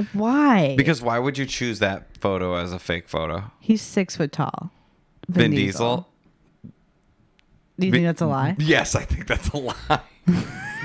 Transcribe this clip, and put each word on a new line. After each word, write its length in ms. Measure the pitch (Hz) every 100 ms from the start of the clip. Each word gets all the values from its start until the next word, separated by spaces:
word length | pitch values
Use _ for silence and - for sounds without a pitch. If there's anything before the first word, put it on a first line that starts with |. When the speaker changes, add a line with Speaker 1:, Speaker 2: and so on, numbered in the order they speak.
| 208
Speaker 1:
Why? 640 | 202 220 285 294 214 143 135
Speaker 2:
Because 260 | 135 135
why 160 | 120 120
would 180 | 135 131
you 80 |
choose 360 | 131 - 120 101
that 260 | 101 98 - -
photo 340 | 101 95 90
as 180 | 87 87
a 60 | 90
fake 300 | - 85 -
photo? 420 | 78 80 85 107 _
Speaker 1:
He's 240 | - 220
six 340 | - 208 180 -
foot 140 | 143
tall. 380 | - 143 - 170 _ _ _ _ _ -
Speaker 2:
Vin 220 | 175 117
Speaker 1:
Vin 0 |
Speaker 2:
Diesel? 460 | 147 98 95 117 123
Speaker 1:
Diesel. 120 | - _ _ _ _ _ - _ _ _ _ _ _ _ _ _ _ -
Do 60 | 185
you 60 |
Speaker 2:
Vin- 60 | 170
Speaker 1:
think 80 | 170
that's 140 | 165
a 40 | 160
lie? 280 | 135 143 185
Speaker 2:
Yes, 360 | 151 - -
I 80 | -
think 220 | - - -
that's 220 | 117 -
a 80 | 147
lie. 420 | 123 - - 151 - _ 175
<laughs> 420 | 175 - 740 831 906